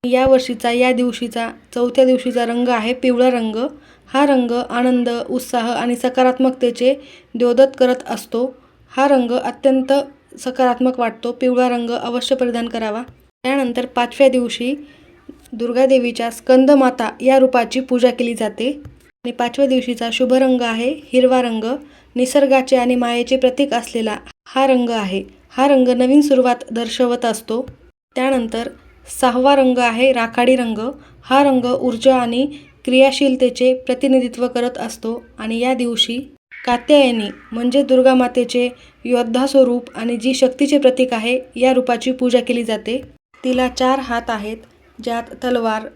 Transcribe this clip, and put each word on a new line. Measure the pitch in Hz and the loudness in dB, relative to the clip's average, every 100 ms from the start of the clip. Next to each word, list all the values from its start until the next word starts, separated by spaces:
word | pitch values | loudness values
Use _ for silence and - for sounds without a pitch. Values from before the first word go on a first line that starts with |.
या | 247 254 262 | 0 0 4
वर्षीचा, | 262 254 240 240 | 2 2 -4 -2
या | 240 254 | 0 0
दिवशीचा, | 240 247 226 233 233 226 - _ | 0 -2 -4 -8 -8 -10 -12 _
चौथ्या | 247 240 240 262 | -4 -2 2 2
दिवशीचा | 254 254 240 233 | 2 0 -4 -2
रंग | 233 247 | -2 0
आहे | 240 220 | 0 -2
पिवळा | 254 254 240 254 | -2 0 2 2
रंग. | 247 220 214 277 - _ _ _ | 0 -4 -4 -6 -10 _ _ _
हा | 262 285 | 0 2
रंग | 269 240 240 240 | 2 0 -4 -4
आनंद, | 240 247 247 240 240 - | -2 0 0 0 -4 -6
उत्साह | 254 - 247 226 | -8 -4 -4 -2
आणि | 240 240 240 | -4 -4 -2
सकारात्मकतेचे | 254 254 254 254 254 254 240 233 247 277 - - _ 226 | -2 2 2 2 -2 0 -4 0 0 0 -8 -20 _ -2
द्योतक | 240 240 269 - | 0 4 4 4
करत | 254 254 - | 0 0 -6
असतो. | 226 - 233 262 - _ _ _ | -10 -6 -6 -6 -8 _ _ _
हा | - 277 | -2 2
रंग | 269 240 | 2 2
अत्यंत | 247 247 240 269 262 262 277 285 _ _ - | -4 -4 -2 0 0 2 0 -2 _ _ -12
सकारात्मक | 254 254 254 240 254 254 | -10 -2 0 2 -2 0
वाटतो. | 233 226 240 | -4 -4 -10
पिवळा | 240 254 247 247 | -2 0 0 0
रंग | 240 233 | -2 -4
अवश्य | 240 240 247 254 262 | -6 -4 -6 -2 -2
परिधान | 247 233 233 | -2 -2 -6
करावा. | 233 220 214 254 _ _ _ | -6 -6 -8 -12 _ _ _
त्यानंतर | 262 277 254 240 254 | -4 -2 -2 -4 -4
पाचव्या | 247 240 - 269 | -4 -4 4 4
दिवशी | 254 247 - 240 285 294 - _ _ - - _ | 4 -2 -4 -6 -6 -10 -20 _ _ -20 -20 _
दुर्गा | 220 233 240 262 | -8 -4 0 4
देवीच्या | 262 240 226 233 | 4 2 -4 -6
स्कंदमाता | 226 - 254 262 285 262 254 226 - | -6 4 4 6 6 4 0 -8 -2
या | 247 269 | 2 4
रूपाची | 262 254 226 254 | 4 2 0 -6
पूजा | 262 247 254 | -2 2 2
केली | 247 240 | 2 -4
जाते | 226 214 214 240 294 - - _ _ 240 | -4 -6 -4 -6 -6 -14 -20 _ _ -14
आणि | |
पाचव्या | 240 240 240 269 | -4 -4 0 2
दिवशीचा | 254 247 233 233 | 2 -2 -6 -6
शुभ | 226 254 | -2 0
रंग | 262 262 254 | 2 2 0
आहे | 240 226 240 302 - | -2 -2 -4 -6 -2
हिरवा | 254 254 254 | 2 4 2
रंग. | 240 226 220 285 - _ _ 240 | 0 -4 -4 -8 -10 _ _ -4
निसर्गाचे | 254 285 277 269 262 262 | 0 2 4 2 2 0
आणि | 247 247 | 2 0
मायेचे | 240 240 240 262 | 0 -2 0 0
प्रतीक | 254 254 285 | 0 0 0
असलेला | 233 226 233 220 208 - - _ | -2 -4 -6 -6 -8 -14 -20 _
हा | 262 269 | 0 2
रंग | 254 240 | 2 0
आहे. | 226 196 190 190 _ _ | -2 -4 -6 -8 _ _
हा | - 269 | -2 2
रंग | 269 254 | 4 4
नवीन | 247 254 285 | 2 4 4
सुरुवात | 294 262 254 240 - | 4 4 2 0 -4
दर्शवत | 226 233 - 247 240 240 | -8 -6 -2 -2 0 -4
असतो. | 220 - 226 269 - - _ _ - | -4 -6 -8 -8 -16 -20 _ _ -4
त्यानंतर | 262 269 226 226 240 - _ _ - | -2 -2 -2 -6 -8 -12 _ _ -20
सहावा | - 254 240 254 277 | -2 0 2 4 4
रंग | 254 247 | 4 2
आहे | 240 226 262 | 0 2 2
राखाडी | 247 226 233 240 254 | 2 -2 0 2 2
रंग. | 233 214 226 - - - | 0 -4 -8 -10 -20 -20
हा | - 262 | 0 2
रंग | 277 262 247 | 4 2 0
ऊर्जा | 247 254 226 269 254 | -2 -2 2 2 2
आणि | 240 240 285 - - _ - | 0 -2 -4 -6 -20 _ 0
क्रियाशीलतेचे | 254 269 269 277 254 254 247 254 | 4 4 4 0 2 0 2 0
प्रतिनिधित्व | 254 - 254 277 262 247 240 240 | 0 -4 -2 2 2 0 -4 -4
करत | 240 247 - | -2 -4 -6
असतो | 226 - 226 240 - - | -12 -8 -8 -8 -12 -12
आणि | 220 226 | -8 -4
या | 247 | -2
दिवशी | 254 240 226 - 233 285 _ _ - - | -2 -4 -2 -4 -4 -10 _ _ -10 -4
कात्यायनी | 240 240 294 262 233 202 - - | -4 4 4 6 0 -4 -10 -12
म्हणजे | 226 247 269 | -4 0 0
दुर्गा | 269 254 262 254 | 4 4 6 4
मातेचे | 247 247 233 247 247 247 - _ 233 | 2 -2 -2 -2 -4 -6 -20 _ -4
योद्धा | 247 233 240 269 | -2 0 -2 2
स्वरूप | 269 254 240 240 240 | 4 4 2 -6 -8
आणि | 233 240 | -6 -4
जी | 247 | -2
शक्तीचे | 262 254 254 285 294 | 0 0 0 2 4
प्रतीक | 254 254 254 | 2 2 -2
आहे | 233 226 254 - 233 | -2 -2 -4 -6 -2
या | 254 | 2
रूपाची | 254 254 240 254 | 2 0 -2 -2
पूजा | 254 247 240 | -2 0 0
केली | 240 247 | 0 -4
जाते. | 233 214 214 254 - _ _ _ | -4 -6 -6 -8 -10 _ _ _
तिला | 254 254 254 | -4 -2 -2
चार | 254 254 269 | -2 0 0
हात | 254 233 233 | -2 -6 -6
आहेत, | 220 208 220 - _ _ - | -8 -8 -12 -18 _ _ -12
ज्यात | 233 233 233 - | -8 -8 -8 -8
तलवार | 247 247 226 220 220 | -4 -2 -2 -4 -8